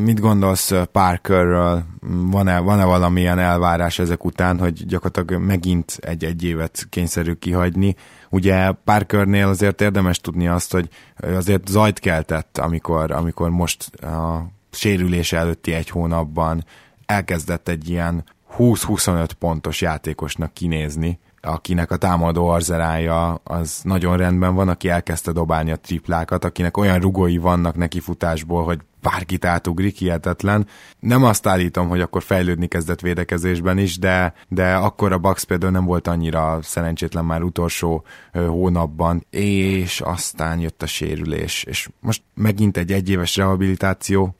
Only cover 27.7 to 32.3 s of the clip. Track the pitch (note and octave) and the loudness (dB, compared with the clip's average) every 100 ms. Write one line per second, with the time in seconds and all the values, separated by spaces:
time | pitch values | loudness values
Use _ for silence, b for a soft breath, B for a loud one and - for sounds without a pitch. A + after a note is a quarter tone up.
27.7 | E2 F2 F2+ - F2 E2+ D#2+ D#2+ E2+ E2 | 0 -2 -4 -6 -4 -2 -2 -2 -2 0
28.7 | E2+ - _ - F#2 F2+ F#2 F2+ E2+ F2+ | -4 -8 _ -4 -4 -4 -2 0 0 -2
29.7 | E2+ G2 - F2+ E2 F2+ F2 G2 G#2 G2+ | -2 -2 -2 -2 -2 -2 -2 0 0 0
30.7 | B B - A2+ B2 B2+ A2 G#2 F#2 F2 | B B -8 2 4 4 4 2 2 2
31.7 | F2+ F2 F2+ F2 F#2 - | 0 0 0 0 -2 0